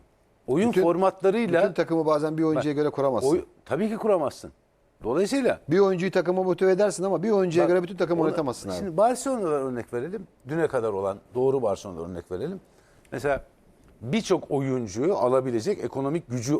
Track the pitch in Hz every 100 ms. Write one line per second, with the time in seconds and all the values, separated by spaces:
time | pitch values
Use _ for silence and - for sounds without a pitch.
0 | _ _ _ _ - 143 226 180 170 170
1 | 190 185 190 214 220 170 196 170 160 165
2 | 156 151 156 160 160 151 147 143 147 143
3 | 135 117 131 165 - _ - 139 214 214
4 | 214 185 135 - 82 _ _ _ _ _
5 | 107 143 202 277 233 87 - 175 196 185
6 | 185 185 165 185 185 170 190 185 208 170
7 | 190 180 208 202 185 165 170 180 175 190
8 | 170 170 156 160 139 113 101 90 196 165
9 | 226 247 277 254 175 147 135 120 113 120
10 | 147 208 180 _ 127 160 156 131 110 98
11 | 98 101 _ 123 131 135 113 95 101 85
12 | 85 87 - 90 143 196 - _ _ _
13 | _ 131 143 135 - _ _ _ - -
14 | 113 214 - 170 - 139 135 127 110 101
15 | 156 190 123 131 131 117 131 208 117 135
16 | 139 165 - 123 113